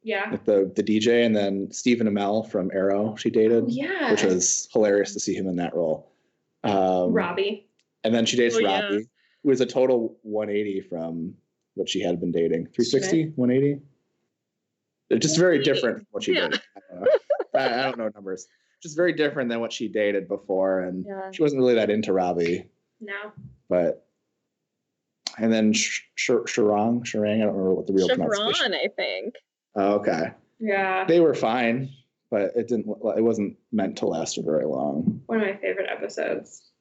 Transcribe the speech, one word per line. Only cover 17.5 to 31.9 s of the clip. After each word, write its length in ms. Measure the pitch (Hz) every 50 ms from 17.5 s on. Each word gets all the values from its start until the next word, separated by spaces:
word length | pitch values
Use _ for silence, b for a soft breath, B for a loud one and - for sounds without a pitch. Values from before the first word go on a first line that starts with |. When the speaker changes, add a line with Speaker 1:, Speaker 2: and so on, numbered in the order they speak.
| -
Speaker 2:
I, 120 | - 135 127 120 123
I 40 | 135
don't 140 | 131 123
know 120 | 117 113 107 104
numbers. 320 | 104 98 98 95 92 - _ _ _ _ _ _ _
Just 140 | - 165 147
very 160 | 156 180 180
different 380 | 151 147 151 143 - 131 127 120
than 100 | 120 117
what 140 | 117 113 -
she 160 | - 120 104
dated 400 | 92 110 104 104 101 98 92 92
before, 500 | 98 98 - - 95 95 95 95 95 92
and 260 | 90 92 92 92 92
Speaker 3:
Yeah. 240 | 101 196 190 190 190
Speaker 2:
she 100 | 190 - 160
wasn't 160 | 147 143 131
really 160 | 127 127 120
that 140 | 113 104 101
into 240 | 104 110 104 - 95
Robbie. 560 | 95 90 87 85 85 85 85 87 90 - _ _ _ _ _ _ _
Speaker 1:
No. 300 | 226 202 101 101 214 214 - - - - - _ _
Speaker 2:
But, 380 | _ - 90 85 80 - - _ _ _ _ _ _ _ _ _ _ _ _ _ _ _ _ _ _ _ _ _ _ _ _ _ - -
and 140 | - 113 113
then 220 | 113 110 110 107 107
Sh-, 280 | 107 - - - - - _ _
Sh-, 140 | - - -
Sharang, 720 | 123 117 - - - 123 110 104 104 104 107 117 120 120 117
Sharang, 320 | - - 110 107 104 104
I 100 | 110 110
don't 20 | 104 95
remember 180 | 101 95 95 95
what 140 | - -
the 60 | - 98
real 140 | 95 92
Speaker 3:
Chevron, 220 | - 254 - 85 -
Speaker 2:
pronunciation. 440 | 208 202 214 226 - - 294 226 185
Speaker 3:
I 140 | 143 151 208 -
think. 400 | - 196 135 92 92 107 220 - - _ _ _ _ _ _ _
Speaker 2:
Oh, 180 | 104 98 101 104
okay. 360 | 104 101 113 87 - 82 - - _ _ _ _ _
Speaker 1:
Yeah. 460 | 220 214 196 196 190 190 190 185 190
Speaker 2:
They 140 | 185 165 175
were 140 | 165 156 127
fine, 560 | - 131 110 113 127 120 117 117 131 135 135